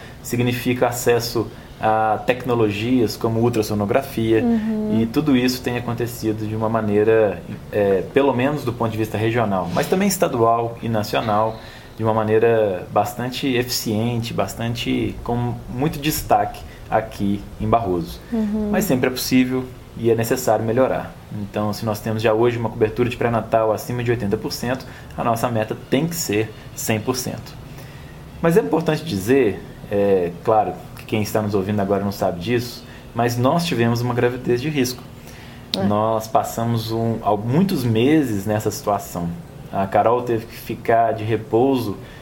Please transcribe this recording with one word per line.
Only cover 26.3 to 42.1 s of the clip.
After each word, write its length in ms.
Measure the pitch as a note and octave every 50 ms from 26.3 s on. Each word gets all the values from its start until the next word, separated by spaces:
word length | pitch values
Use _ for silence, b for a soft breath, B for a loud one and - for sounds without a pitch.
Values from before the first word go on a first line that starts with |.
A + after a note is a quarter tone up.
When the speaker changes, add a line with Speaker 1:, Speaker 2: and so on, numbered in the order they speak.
| G2+ G#2+ A2 - B B B B B
Speaker 1:
cem 240 | - - - A2 G#2+
por 140 | G#2+ C3 B2
cento. 360 | - - - - - - - - - - B B B B B B B B B B B B B - -
Mas 160 | E3 E3+ E3+
é 40 | A3
importante 440 | C4 - D#3 E3 D#3+ D#3+ D3+ - -
dizer, 560 | - G#2 F#2+ F#2 A2 C3+ C#3 A#2+ G2+ F#2+ - - - - - - -
é, 400 | G#2 G2+ G2+ G2+ G2 F#2 F2 E2+ E2+ E2+ -
claro, 280 | A#2+ A2 G#2+ G2 F2+ F2 - - - - -
que 60 | -
quem 160 | - A#2 G#2+
está 220 | G2+ - - A2
nos 100 | G#2+ G#2 G#2
ouvindo 260 | G2 F#2 G2+ G#2 G#2
agora 220 | G2 G2 G2+ G2 G2+
não 80 | G2+
sabe 260 | G2 - G2+ F#2 F2 E2+
disso, 440 | F2 A2 B2 A#2 A#2+ - - - B B B B B B -
mas 220 | A#2+ A#2+ A#2+ A2+
nós 300 | A#2+ B2 C3 E3 E3+ E3+
tivemos 340 | - B2+ A#2 A#2 A#2 A#2 A#2
uma 140 | A#2+ B2 A#2+
gravidez 480 | B2 B2 B2 B2+ B2 - - A#2+ B2
de 60 | C3+ D#3
risco. 320 | D3+ C#3 B2 B2 - - - - - B B B B B B B B B B B -
Speaker 2:
É. 60 | F#3
Speaker 1:
Nós 440 | F#3+ G2+ G#2 G#2 A2 A2 A2 A2 A2 -
passamos 640 | - G#2+ G#2 - - A#2 A#2 A#2 A#2 A2+ A2 A2+
um, 240 | A2+ A2+ A2+ A#2 A2+ A2
al-, 140 | - G2+ G#2+
muitos 480 | G2+ G#2+ A#2+ C3 E3 G3 G3 F#3+ C#3 A#2+
meses 600 | A#2+ A2 A2 B2 C#3+ D#3 D#3+ C#3 A#2+ G#2 G2 F#2+
nessa 240 | G#2+ G#2+ G#2+ - G#2+
situação. 580 | G2+ - - G#2 G2+ G2 - - - F2 F2 E2+ E2+ - - - - - - -
A 160 | - G2 G2
Carol 360 | G2 - G#2+ G2+ A2+ B2 B2
teve 240 | B2 B2 A#2 G#2+ -
que 80 | - -
ficar 580 | - - - A2 - - - A2+ A2+ A#2 A2+
de 100 | A2 G#2+ G#2+
repouso 760 | A2 A2 G#2 A2 - A2+ A2+ C3 C#3 C3+ B2 A2 G#2 F#2 - B B